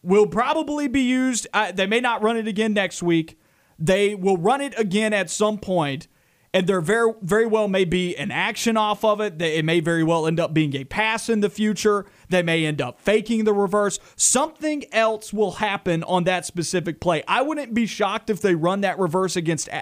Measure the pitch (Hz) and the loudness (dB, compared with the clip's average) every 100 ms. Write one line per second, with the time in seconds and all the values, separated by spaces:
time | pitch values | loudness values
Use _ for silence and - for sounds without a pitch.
0 | 175 202 208 185 254 320 294 294 294 269 | 2 4 4 2 0 0 -2 -2 -2 0
1 | 247 254 262 233 - 202 202 185 226 233 | 2 2 2 -2 -2 -2 -2 0 0 0
2 | 247 220 214 233 220 202 220 208 185 - | 0 0 0 0 -2 -2 0 0 -2 -2
3 | 175 165 160 - _ _ _ - 156 190 | 0 0 0 -10 _ _ _ -4 0 2
4 | 202 202 190 185 185 269 285 226 214 202 | 2 0 0 2 2 0 -2 -4 -2 0
5 | 220 208 175 - 208 208 - 180 143 135 | 0 0 -2 0 0 -2 -2 -2 -2 -4
6 | - _ _ _ _ 190 185 190 160 226 | -10 _ _ _ _ 0 2 0 2 2
7 | 226 220 170 214 226 220 208 190 180 180 | 2 0 0 2 4 2 2 2 2 0
8 | 180 - 185 131 196 226 233 220 214 208 | -2 -4 -6 -4 -4 -2 0 2 0 0
9 | 220 208 214 160 170 160 156 170 165 165 | 2 2 -2 -2 -2 0 2 2 2 2
10 | 160 170 160 165 156 160 151 135 135 208 | 2 2 0 0 0 2 0 -2 -6 -2
11 | 220 220 - 220 202 - 214 208 214 202 | -2 -2 0 0 0 0 -2 2 2 0
12 | 185 _ - 180 165 165 156 147 127 - | -2 _ -2 0 2 0 0 -2 -6 -4
13 | - 220 214 226 220 202 196 208 202 - | 0 0 2 0 2 2 2 0 0 -4
14 | - - - 247 311 - 311 294 - 220 | -10 -2 0 2 -2 -4 -4 -4 -4 0
15 | 226 214 - 202 202 - 214 196 185 165 | 0 -2 -6 -2 -2 0 -4 -2 -2 -2
16 | - 180 175 180 175 180 156 185 165 151 | 0 0 2 0 -4 -6 -2 -2 -4 -4
17 | 175 156 - 202 277 302 247 226 220 - | -2 -2 0 0 0 -4 -2 -2 -2 0
18 | 196 220 - 208 202 170 170 196 196 160 | -2 -2 -4 -2 0 2 0 0 -2 0
19 | 180 185 190 185 160 165 - 147 | 0 0 -2 -2 -2 -4 -6 -8